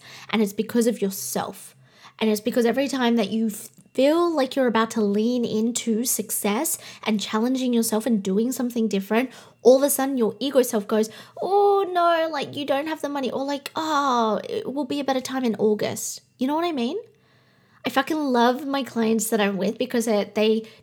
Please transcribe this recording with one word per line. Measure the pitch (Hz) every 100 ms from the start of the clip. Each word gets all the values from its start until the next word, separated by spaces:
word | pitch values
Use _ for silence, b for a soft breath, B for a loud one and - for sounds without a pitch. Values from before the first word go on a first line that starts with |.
| B B B
and | -
it's | 202
because | - 220 240 233
of | 214
yourself. | 196 - - 185 185 - - - B B B -
And | 220
it's | 208
because | 240 247 233
every | 240 277
time | 269 233 233
that | 196
you | 220 226
f-, | 214 - - _
feel | - 277 339 349
like | 311 262 277
you're | 254
about | 226 226
to | 233
lean | 208 202 226 247
into | 233 214 226 233 233 220 254
success | - 208 - 208 220 330 - B B
and | - 214
challenging | - 214 240 262 254
yourself | 233 226 214 269
and | 220
doing | 190 190 233
something | 262 247 233 220
different, | 196 196 220 262 B B _
all | 226 262
of |
a | 277
sudden | 277 269 262
your | 208 -
ego | 269 277
self | 254 220 202
goes, | 214 220 B B -
"Oh | 349 403 403 392 370
no, | 359 339 330 320
like, | 294 170 285
you | 285
don't | 277 311
have | 311
the | 285
money," | 285 262
or | -
like, | 277 277 - -
"Oh, | 320 294 277 247 220 208 -
it | - -
will | 269 269
be | 285
a |
better | 277 262
time | 254 262
in | 247 196
August." | 214 214 - 190 - - - _
You | 254
know | 311
what | 349
I |
mean? | 294 233 392 - b b b b b b b
I | -
fucking | 269 269 311
love | 285 240 233 254 277
my | 277
clients | 247 226 220 226 196
that | 220
I'm | 202 196
with | 190 -
because | 247 240 226
they, | 208 196 220
they | 214 220 220 B